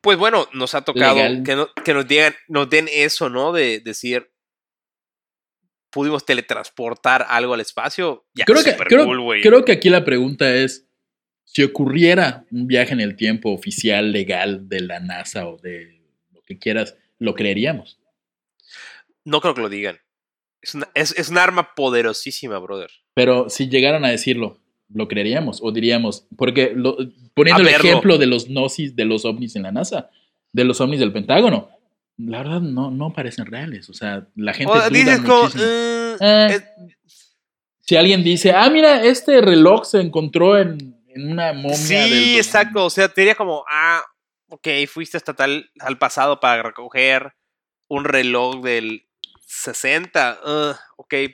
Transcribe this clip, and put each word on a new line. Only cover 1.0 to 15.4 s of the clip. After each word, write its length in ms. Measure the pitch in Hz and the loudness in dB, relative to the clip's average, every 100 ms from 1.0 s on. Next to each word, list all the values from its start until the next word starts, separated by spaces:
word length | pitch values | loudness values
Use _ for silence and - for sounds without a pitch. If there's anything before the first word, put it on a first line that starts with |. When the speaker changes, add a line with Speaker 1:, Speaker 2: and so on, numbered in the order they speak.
| 135 135 | 4 4
Speaker 2:
Legal. 260 | 135 127 | 2 -2
Speaker 1:
que 120 | 131 135 | -4 -2
no-, 140 | 156 - | -4 -6
que 100 | - 143 | -2 -2
nos 120 | 127 | 2
digan, 280 | 147 156 - _ | 4 2 0 _
nos 220 | 147 135 | -4 2
den 180 | 156 156 | 0 0
eso, 360 | 147 147 - 143 | -2 -2 -2 -4
¿no? 240 | 123 147 | -4 -2
De 260 | 170 131 110 | 0 -2 -2
decir, 500 | 113 107 123 123 - _ _ _ _ _ _ _ _ _ _ _ _ _ _ _ _ | -8 -10 -6 -6 -8 _ _ _ _ _ _ _ _ _ _ _ _ _ _ _ _
pudimos 340 | 139 143 147 - | -4 -4 -4 -2
teletransportar 1000 | 123 113 110 104 - 117 117 - 131 123 | -4 -4 -10 -10 -12 -12 -4 0 0 0
algo 240 | 120 123 | -4 -2
al 80 | 117 | -6
espacio, 640 | 107 - 131 - 175 127 _ | -8 -10 -10 -6 -6 -6 _
ya, 120 | - - | -2 4
Speaker 2:
Creo 180 | 269 | 4
que, 80 | 302 | 4
Speaker 1:
súper 160 | - 185 | -2 4
Speaker 2:
creo, 180 | 254 302 | 4 4
Speaker 1:
cool, 160 | - | 0
güey. 200 | 170 104 | -2 2
Speaker 2:
creo 240 | 214 240 254 | 6 6 6
que 60 | |
aquí 180 | 180 175 | 2 4
la 140 | 180 156 | 2 2
pregunta 480 | 127 131 139 135 127 | -2 -2 -2 0 0
es, 300 | 131 - _ _ _ _ _ _ _ | -2 -6 _ _ _ _ _ _ _
si 180 | - | 0
ocurriera 840 | 139 - 135 143 170 180 156 123 _ | 0 0 -2 2 4 4 0 -4 _
un 160 | 120 127 | -8 -2
viaje 260 | 123 123 | 0 0
en 60 | 127 | -2
el 160 | 104 101 | -4 -4
tiempo 340 | 110 110 110 | -4 -2 -4
oficial, 600 | 92 101 - 110 101 107 | -6 -8 -4 -2 0 -2
legal, 580 | 104 95 90 98 98 95 | -4 -4 -4 -4 -6 -8
de 120 | 95 | -10
la 180 | 90 87 | -8 -12
nasa 480 | 90 87 90 107 | -12 -12 -12 -12